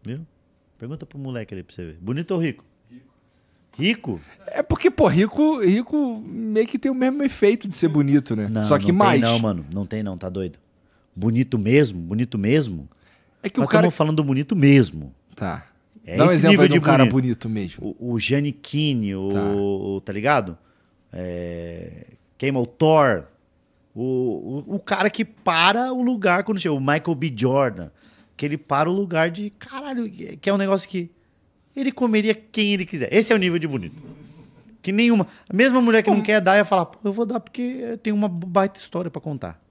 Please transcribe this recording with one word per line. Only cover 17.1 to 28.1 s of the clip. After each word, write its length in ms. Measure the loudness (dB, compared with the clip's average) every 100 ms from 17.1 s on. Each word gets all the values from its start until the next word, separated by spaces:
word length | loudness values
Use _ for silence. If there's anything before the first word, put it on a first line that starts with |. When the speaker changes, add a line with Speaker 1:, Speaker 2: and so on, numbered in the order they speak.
Speaker 2:
bonito 360 | 4 0 -4 -4
mesmo. 460 | -6 -6 -8 -12 -10
Speaker 1:
O, 140 | -6
o 60 | -4
Giannichini, 960 | -2 -2 -2 -6 -6 -2 -2 -2 -2 -4
o, 140 | -2
Speaker 2:
Tá. 140 | -2
Speaker 1:
o, 580 | 0 0 -2 -2 -4 -8
tá 120 | -8
ligado? 440 | -6 0 0 -2 -12 _ _ _ _ _
É, 960 | -12 -10 -8 -8 -10 -12 -14 -16 -18 -20 -20 _ _
queima 220 | -4 -2
o 60 | -4
Thor. 600 | _ 4 6 4 2 -4 _ _ _ _ _ _
O, 680 | -8 -4 -2 -2 -4 -8 -10 -8
o, 60 | -10
o 40 |
cara 300 | -4 -2 -2
que 160 | -2 -6
para 680 | _ -2 2 4 2 -2
o 80 | -2
lugar 420 | -2 0 2 0
quando 160 | 0 -4
chega. 140 | -2
O 60 | -2
Michael 360 | 0 0 -2 -4
B. 180 | -4 -2
Jordan. 540 | 0 2 0 -4 -14 _ _